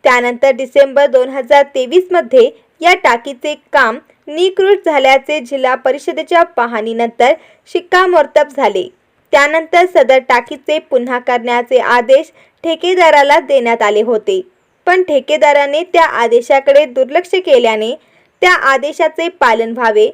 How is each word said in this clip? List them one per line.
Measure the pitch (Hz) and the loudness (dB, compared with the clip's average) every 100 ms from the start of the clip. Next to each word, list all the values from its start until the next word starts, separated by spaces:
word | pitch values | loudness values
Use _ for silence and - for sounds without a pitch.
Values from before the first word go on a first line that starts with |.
त्यानंतर | 277 247 240 240 269 | 2 0 -2 -2 0
डिसेंबर | 254 254 285 277 269 | 0 -2 2 2 2
दोन | 285 254 254 | 2 2 -2
हजार | 269 247 285 | -6 2 2
तेवीस | 285 262 254 339 359 | 2 -4 0 -2 0
मध्ये | 349 240 262 247 - _ _ | -4 2 2 2 -2 _ _
या | 330 | -2
टाकीचे | 359 277 233 277 247 302 294 _ | 0 0 -2 -6 -10 -10 -10 _
काम | 285 240 233 _ _ - | 0 0 -4 _ _ -12
निकृष्ट | 311 370 381 381 403 | -4 -2 0 0 0
झाल्याचे | 330 285 262 269 269 302 | 0 0 2 2 0 -8
जिल्हा | 240 277 254 | -6 -4 -4
परिषदेच्या | 254 262 277 - 294 311 339 | -2 -4 -4 -6 -8 -2 0
पाहणीनंतर | 339 - 233 233 220 226 233 233 240 320 _ _ _ | 0 -2 -4 -6 -6 -6 -6 0 0 0 _ _ _
शिक्कामोर्तब | 339 349 370 370 349 285 302 294 277 | -8 -2 0 2 0 0 -2 -2 -2
झाले. | 233 196 - _ _ _ _ | -2 -2 -8 _ _ _ _
त्यानंतर | 294 285 320 320 349 | 0 2 -2 0 0
सदर | 359 349 247 262 | 2 2 2 0
टाकीचे | 247 262 254 294 - 311 | 2 -4 -4 -14 -6 -6
पुन्हा | 320 254 247 247 | _ -4 -4 -6
करण्याचे | 247 240 233 240 240 254 | -4 -4 -2 -4 0 -2
आदेश | - 240 233 269 320 _ _ _ | 2 -2 2 0 0 _ _ _
ठेकेदाराला | 330 320 349 370 330 294 277 311 | -8 -4 -2 2 4 4 4 0
देण्यात | 269 269 233 226 | 2 -2 0 -2
आले | 214 208 | 0 0
होते, | 226 220 214 190 - _ _ _ | -2 -4 -2 -6 -8 _ _ _
पण | - 370 | -2 -2
ठेकेदाराने | 370 285 - 302 302 285 285 294 | 0 -2 -2 0 2 2 0 -4
त्या | 339 339 | -2 0
आदेशाकडे | 320 - 233 233 240 277 277 277 | 0 0 0 0 2 0 4 2
दुर्लक्ष | 302 247 254 311 359 | 2 -2 -2 -4 -4
केल्याने | 381 359 262 233 220 220 302 _ _ _ _ | -6 0 2 2 -2 -6 -10 _ _ _ _
त्या | 359 | 0
आदेशाचे | 349 269 262 285 311 320 320 339 | 2 0 -2 -4 -4 -4 -2 -8
पालन | _ 262 226 226 | _ 0 0 -4
व्हावे | 233 233 214 214 | -2 0 0 0